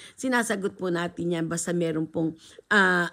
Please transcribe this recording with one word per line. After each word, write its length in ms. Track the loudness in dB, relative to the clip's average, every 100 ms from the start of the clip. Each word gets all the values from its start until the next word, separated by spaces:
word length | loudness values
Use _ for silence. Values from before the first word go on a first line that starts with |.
| -20
sinasagot 640 | -6 0 0 0 -2 -4 -4
po 160 | -2
natin 400 | -2 -4 -4 -2
yan. 160 | -2 -2
Basta 240 | -4 -2
meron 320 | -2 0 -2 -4
pong, 320 | -2 -2 -4 -18 -12 2
ah, 400 | 4 6 4 0